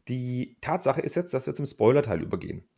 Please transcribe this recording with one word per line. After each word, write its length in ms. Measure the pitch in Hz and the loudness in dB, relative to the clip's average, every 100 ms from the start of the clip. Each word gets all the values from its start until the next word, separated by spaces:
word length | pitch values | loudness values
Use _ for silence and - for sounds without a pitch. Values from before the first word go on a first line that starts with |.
| - | -8
Die 520 | 127 123 123 127 - | -6 -4 -4 -6 -8
Tatsache 400 | - 175 139 131 | -4 0 2 0
ist 140 | - | 0
jetzt, 180 | 170 175 | -4 -2
dass 140 | 131 - | -2 -4
wir 80 | |
zum 100 | - | -4
Spoiler-Teil 560 | 143 - 107 143 127 87 | -6 4 6 6 4 -2
übergehen. 420 | - 92 87 - - | -2 -6 -6 -10 -14